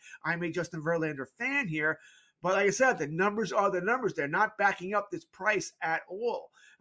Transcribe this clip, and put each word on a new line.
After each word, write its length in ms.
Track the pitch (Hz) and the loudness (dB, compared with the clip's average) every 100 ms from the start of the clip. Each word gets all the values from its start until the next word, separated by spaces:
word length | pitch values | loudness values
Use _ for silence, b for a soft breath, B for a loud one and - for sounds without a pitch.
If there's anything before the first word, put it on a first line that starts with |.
| B B | B B
I'm 160 | 151 170 | -4 -2
a 80 | 175 | -2
Justin 320 | 170 165 160 | -2 -4 -4
Verlander 460 | 156 170 160 135 127 - | -2 0 0 -4 -10 -6
fan 300 | 247 277 208 | -2 -2 -2
here, 320 | 156 156 156 B B B _ | 0 0 -2 B B B _
but 120 | 175 | 0
like 140 | 196 202 | 2 2
I 20 | |
said, 280 | 196 262 196 | 4 4 4
the 100 | 147 | -2
numbers 440 | 160 208 208 220 | 0 2 0 0
are 180 | 220 196 | 2 2
the 120 | 180 | 2
numbers. 320 | 190 262 202 | 0 0 0
They're 140 | 156 143 | -2 0
not 300 | 180 208 - | 2 0 2
backing 360 | 202 190 180 | 0 0 -2
up 160 | 208 202 | -2 -2
this 140 | 165 | -8
price 480 | - - 202 202 - - | -12 -4 0 0 -2 -6
at 200 | 165 160 - | -2 -2 -4
all. 420 | 190 233 196 - b b - | -4 -4 -4 -8 b b -4